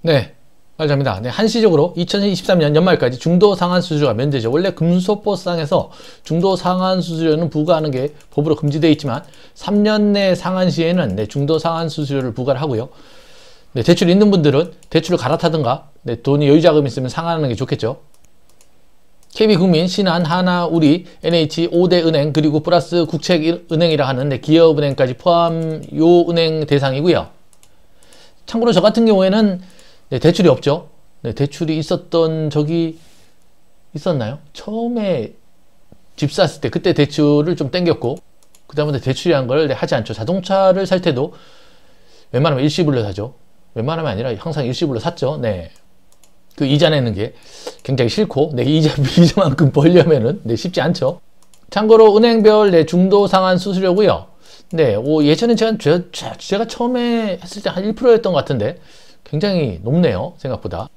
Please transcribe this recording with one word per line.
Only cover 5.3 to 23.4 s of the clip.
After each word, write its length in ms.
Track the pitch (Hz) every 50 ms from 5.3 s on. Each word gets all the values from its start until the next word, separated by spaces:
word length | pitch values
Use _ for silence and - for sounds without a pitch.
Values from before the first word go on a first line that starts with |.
| 202 185 - 180 175 170 156 147 190 147 - - - - - - - -
중도 320 | - - 151 165 175 190 190
상환 440 | - - 180 185 185 185 185 185 185
수수료는 500 | 165 160 165 160 165 160 151 156 170 147
부과하는 400 | 139 151 151 160 175 156 156 151
게 240 | 131 127 131 147 - - - -
법으로 240 | - - 147 160 151
금지돼 340 | 147 - 147 143 156 151 165
있지만 320 | 151 - - 139 113 135 - - - - - - _
삼 280 | - - - 208 208
년 300 | 208 214 214 214 208 208
내 220 | 202 202 196 190 180
상환 360 | 180 - 175 185 185 185 180
시에는, 460 | 143 151 165 165 180 180 160 110 92
네, 100 | 101 107
중도 320 | 104 - 143 143 143 160 156
상환 300 | 156 165 165 165 165 160
수수료를 440 | 147 - 151 135 143 139 127 127
부과를 280 | 107 - 127 131 135 123
하고요. 300 | 151 156 127 107 120 - - - - - - - - - - - - - - - - -
네, 100 | - 123
대출 260 | 113 - 175 - - 170
있는 220 | 180 202 214 208
분들은 420 | 196 180 151 147 131 139 175 180 - - - -
대출을 300 | - 160 160 - 175 143
갈아타든가, 720 | 117 127 151 165 - - 160 160 139 117 131 147 - - - -
네, 200 | - 120 117 113
돈이 260 | - 135 139 143 147 139
여유 120 | 143 160
자금이 240 | 160 175 151 151 143
있으면 220 | 131 110 139 131 127
상환하는 400 | - - 165 170 170 160 151 131
게 60 | 113
좋겠죠. 420 | 98 135 - 143 117 - 110 139 - - - - - - - - - - - - - - - - - - - - - - - - - - - -
케이비 220 | - 220 214 214
국민, 300 | 156 180 190 170 151 156 185
신한, 360 | - - 202 185 165 175 180
하나, 400 | 151 170 180 185 185 180 175 175
우리, 420 | 165 160 170 156 143 156 180 180 - - -
엔에이치 460 | - 165 170 165 156 151 - - 170 -
오 160 | - 170 180 180
대 140 | 180 180
은행, 300 | 165 165 160 147 143 156
그리고 280 | 139 156 151 156 143 156
플러스 440 | 151 175 170 170 - - 175 175 165
국책은행이라 1000 | 160 - 151 - - 180 160